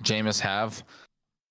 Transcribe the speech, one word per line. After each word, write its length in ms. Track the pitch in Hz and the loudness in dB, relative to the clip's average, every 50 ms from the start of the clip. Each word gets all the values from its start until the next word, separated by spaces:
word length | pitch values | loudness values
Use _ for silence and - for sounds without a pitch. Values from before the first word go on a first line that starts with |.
Jameis 380 | - - 107 107 107 107 104 - | -2 0 2 2 2 2 2 2
have, 420 | - 101 98 104 113 110 - - - - - - - - _ _ _ _ _ _ _ _ | 0 0 0 0 -2 -2 -4 -8 -14 -16 -20 -20 -20 -20 _ _ _ _ _ _ _ _